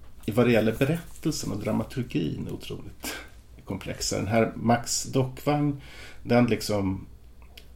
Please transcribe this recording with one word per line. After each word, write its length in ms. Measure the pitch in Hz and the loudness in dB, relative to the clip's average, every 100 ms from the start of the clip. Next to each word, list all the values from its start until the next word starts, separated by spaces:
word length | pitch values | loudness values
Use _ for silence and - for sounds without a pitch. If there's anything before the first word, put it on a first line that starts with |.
| - - - | -16 -10 0
vad 180 | 104 120 | 4 6
det 60 | |
gäller 200 | 113 110 117 | 6 4 4
berättelsen 760 | 135 170 - - 165 143 110 | 2 0 -4 -6 -4 -2 -4
och 80 | 101 | -4
dramaturgin, 880 | 110 110 110 127 117 147 151 113 92 | -2 -2 -2 -4 -4 -2 -2 -4 -6
otroligt 600 | - - - - - - - - - - - - | -8 -8 -10 -12 -10 -10 -10 -12 -18 -20 -14 -8
komplexa. 520 | 95 - - - 104 | -8 -6 -6 -2 -2
Den 100 | 98 | 2
här 240 | 113 110 - | 4 4 2
Max 480 | 113 120 - - | 2 2 2 -4
Dockvagn, 760 | - 135 127 - - 147 147 135 - - - - | 0 0 0 -2 0 2 2 -2 -8 -16 -14 -8
den 220 | - 120 120 | 4 6 6
liksom, 600 | 107 - 104 98 95 95 - - - - - - | 2 0 0 0 -2 -6 -16 -20 -20 -20 -20 -20